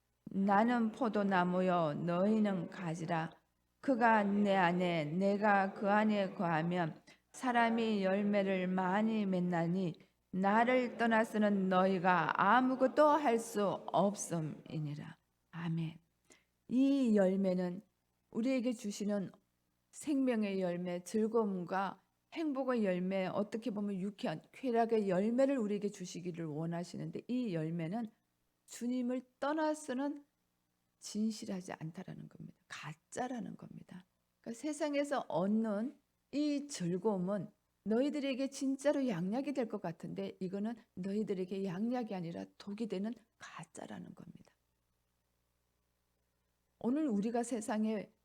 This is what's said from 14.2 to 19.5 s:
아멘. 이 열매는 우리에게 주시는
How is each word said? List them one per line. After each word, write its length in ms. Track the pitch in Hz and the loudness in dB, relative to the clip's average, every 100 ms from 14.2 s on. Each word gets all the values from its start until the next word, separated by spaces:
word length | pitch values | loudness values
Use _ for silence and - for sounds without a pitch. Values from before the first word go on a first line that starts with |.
| - 170 156 - - 160 147 147 156 - _ _ _ | -4 -2 -4 -6 -8 -6 -4 -6 -12 -16 _ _ _
아멘. 480 | 165 170 165 160 - _ _ _ - _ _ - | -8 -4 -2 -4 -8 _ _ _ -20 _ _ -2
이 480 | 247 269 277 247 208 | 2 4 4 6 6
열매는 680 | 185 196 190 185 180 180 - _ _ _ _ | 6 4 2 2 0 -4 -12 _ _ _ _
우리에게 400 | - 240 262 240 | -4 0 0 0
주시는 560 | 233 208 - 208 208 180 - _ | -4 -6 -4 -2 -2 -4 -10 _